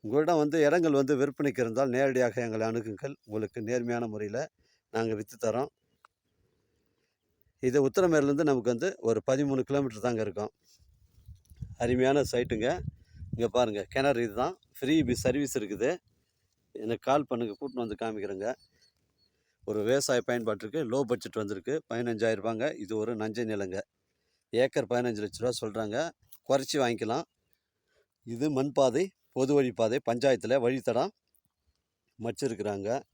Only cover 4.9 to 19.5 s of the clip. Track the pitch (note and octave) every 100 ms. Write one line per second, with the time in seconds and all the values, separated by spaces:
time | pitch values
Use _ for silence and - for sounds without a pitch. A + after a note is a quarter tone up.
4.9 | A2 A2+ G#2+ G#2 - A2+ A2+ C#3+ _ _
5.9 | _ _ _ _ _ _ _ _ _ _
6.9 | _ _ _ _ _ _ _ B2+ C3+ C3+
7.9 | - F#3 D#3 C#3+ C#3+ D#3 C3 A2 A#2 F3
8.9 | - A2+ A2 - C3 C#3+ C3+ A#2+ C#3 C3+
9.9 | G#2+ A#2+ A#2 G#2+ F#2 G#2+ _ _ _ _
10.9 | _ _ _ - - _ - - - A#2+
11.9 | B2+ C3 C#3+ B2+ A#2+ B2 A2+ A#2+ E3+ -
12.9 | - _ - - A2 A#2 B2 A#2+ G#2 F#2+
13.9 | C3+ C3+ C3 A#2 G#2 E3 F#3 _ - C3+
14.9 | D#3+ B2+ A#2 C3 C3 C#3 B2+ G#2 F#2+ B2
15.9 | F3 _ _ _ _ _ _ _ - A2
16.9 | A2+ - C#3+ C#3 A#2+ A#2 G2 C#3 B2 A2+
17.9 | G#2 A2+ G#2+ G2 F#2+ G#2+ C3 _ _ _
18.9 | _ _ _ _ _ _